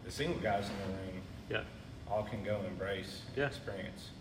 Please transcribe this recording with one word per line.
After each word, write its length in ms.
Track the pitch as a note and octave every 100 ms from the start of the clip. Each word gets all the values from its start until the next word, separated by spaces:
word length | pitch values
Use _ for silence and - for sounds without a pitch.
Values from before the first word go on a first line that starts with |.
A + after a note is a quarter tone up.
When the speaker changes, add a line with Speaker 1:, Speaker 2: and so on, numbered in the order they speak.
Speaker 1:
the 60 | A#2
single 280 | - D#3 C#3+
guys 280 | A2 G2+ G2+
in 80 | G2+
the 80 | F#2+ F#2+
room 240 | F#2+ F#2 - - -
Speaker 2:
Yeah. 140 | G#2+ - - - - -
Speaker 1:
all 120 | G#2
can 200 | G#2 A2
go 180 | G2 G#2 F#2+
embrace 560 | F2 F#2+ G2 F#2 - -
and 80 | C3
Speaker 2:
Yeah. 100 | C#3
Speaker 1:
experience. 640 | - - G2 F#2+ - - -